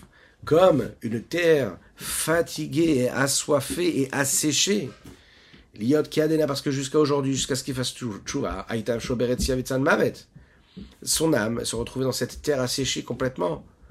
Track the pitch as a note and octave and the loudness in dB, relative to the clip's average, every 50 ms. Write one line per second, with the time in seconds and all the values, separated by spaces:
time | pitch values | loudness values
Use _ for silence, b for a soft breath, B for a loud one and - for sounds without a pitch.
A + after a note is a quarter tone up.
0 | - b b b b b b b - - C#3+ E3 F#3+ F#3 D#3+ B2+ G#2 G2 - - | -20 b b b b b b b 0 4 6 8 8 8 6 4 0 -2 -8 -8
1 | - A2+ A2+ A2+ - - D#3+ E3+ F3 E3 D#3+ C#3+ B2+ G2 E2+ - b b b - | -6 -4 -4 -4 -6 -4 -2 2 6 6 6 6 4 0 -4 -8 b b b -14
2 | - - - - - D#3+ D#3+ E3+ E3 - - D#3 D#3 C#3+ C3 D#3 E3+ E3 D3 B2 | -10 -6 -6 -4 0 2 2 2 0 0 -4 -6 -6 -2 0 2 2 4 4 2
3 | B2 A#2+ - B2 C3+ C3+ C3+ - - - C#3+ C#3 C3 - - E3+ F3 F3 - C3+ | 2 0 2 0 0 2 0 -2 0 2 2 2 2 -2 -4 0 0 0 2 0
4 | C3+ - - C3+ C#3 C3 - - - D3+ C3 - - F#3 G3+ G3+ D3 A#2 - B | 0 0 0 0 0 2 0 0 0 2 2 2 2 2 0 0 -2 -6 -10 B
5 | B B B B B B B B B B B B B B - - G#2 A#2+ D3 D3+ | B B B B B B B B B B B B B B -10 -4 0 2 2 2
6 | C#3+ C3+ - D#3 D#3 D#3 D#3+ D#3 D3+ C#3+ C#3 C3+ - D3+ C3+ C#3 C#3 C3 - D3+ | 2 0 0 0 2 2 2 2 2 0 -2 -4 -2 -2 -2 -2 -4 0 2 2
7 | D#3 C3+ D3 C#3+ C3+ C3+ C3+ B2 - - C3+ B2+ - C#3+ B2+ C3 B2 - - - | 4 4 2 0 0 0 -2 -2 -2 -2 -4 -4 -4 -6 -6 -4 -4 -6 -6 -8
8 | B2+ A#2 G2 - - - - C#3+ A#2 F2+ F2 F#2 - - A2+ A2+ G#2 - A#2 A2+ | -8 -8 -8 -8 -10 -8 -6 -4 -4 -4 -4 -8 -8 -6 -6 -4 -2 -2 -4 -4
9 | - - B2+ A2+ B2 A#2+ B2 - - - C3 B2+ B2+ - C3 C3 C3+ E3 G#3 A3+ | -2 -4 -2 -2 0 0 0 0 0 0 0 -2 -2 -2 -2 0 2 2 4 4
10 | E3+ A#2+ - - - _ B B B B B B B B B B B B B B | 2 0 -2 -6 -16 _ B B B B B B B B B B B B B B
11 | - - - - D#3 E3 D3 A#2 G#2 A2+ A#2 A#2 A#2 - - A2+ A#2 - - B2+ | -4 -2 0 2 2 4 4 4 2 0 -2 -2 -4 -4 -4 -4 -6 -6 -4 -2
12 | C3 C3 A#2+ - B2 - - - - D3 D3 B2+ B2+ A#2+ - C#3 C3 B2 - B2+ | -2 -2 0 -2 -4 -4 -6 -6 -2 -2 0 0 0 -2 -2 -2 -2 -2 -4 -4
13 | - - B2 A#2+ C3 C3 - E3 F3+ F3 D#3 - - - - _ B B | -6 -8 -6 -4 -4 -4 -2 -2 -4 -4 -4 -6 -10 -18 -20 _ B B